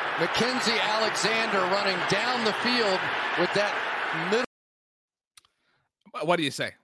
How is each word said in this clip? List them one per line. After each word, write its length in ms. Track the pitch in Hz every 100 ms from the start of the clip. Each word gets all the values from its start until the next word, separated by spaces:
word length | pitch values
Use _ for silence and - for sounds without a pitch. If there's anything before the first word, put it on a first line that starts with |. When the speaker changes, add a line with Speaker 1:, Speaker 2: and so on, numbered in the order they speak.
| - -
Speaker 1:
Mackensie 640 | 175 - 233 254 220 220
Alexander 760 | 196 220 214 214 202 226 226 202 180
running 280 | 196 196 180 -
down 340 | 190 233 247
the 100 | 220
field 440 | - 240 247 214 185 - - - -
with 160 | 175
that 180 | 196 202 - - - - 160 170
middle. 160 | 220 262 _ _ _ _ _ _ _ _ - _ _ _ _ _ _ - - 160
Speaker 2:
What 80 |
do 80 | 175
you 80 | 143
say? 220 | - 120 -